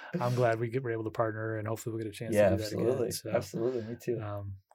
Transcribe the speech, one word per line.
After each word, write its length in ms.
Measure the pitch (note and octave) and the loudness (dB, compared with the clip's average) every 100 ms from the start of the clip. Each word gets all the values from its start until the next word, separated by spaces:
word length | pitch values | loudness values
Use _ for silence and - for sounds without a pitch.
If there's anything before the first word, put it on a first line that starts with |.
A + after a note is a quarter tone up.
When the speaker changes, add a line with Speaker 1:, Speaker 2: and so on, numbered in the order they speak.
| - F3+ | -8 -2
Speaker 1:
I'm 160 | B2 B2 | 2 4
glad 240 | B2 A2+ | 4 4
we 80 | A#2 | 0
get, 160 | A#2+ | -2
were 80 | B2+ | -2
able 140 | A2+ A2 | -2 -2
to 40 | |
partner, 460 | - A2+ G#2+ A2 A2 | 0 0 0 -2 -2
and 100 | A2 | -2
hopefully 260 | A2 - A2 | -4 -4 -4
we'll 80 | |
get 100 | A2 | -6
a 0 | |
chance 220 | G2+ A2+ G#2+ | -6 2 6
Speaker 2:
Yeah, 140 | G2+ | 6
Speaker 1:
to 60 | F#2+ | 6
do 20 | |
that 60 | G#2 | 0
Speaker 2:
absolutely. 420 | - A2+ B2+ A2 | 0 2 2 0
Speaker 1:
again. 40 | |
So, 160 | - A2 | -4 -2
Speaker 2:
Absolutely. 500 | A#2 - - A#2 B2+ | -2 -2 -2 -2 -2
Me 120 | A2 A#2+ | -4 -6
too. 240 | - A#2 | -4 -4
Speaker 1:
um, 340 | G#2 G#2 G2+ G2 _ | -4 -6 -8 -12 _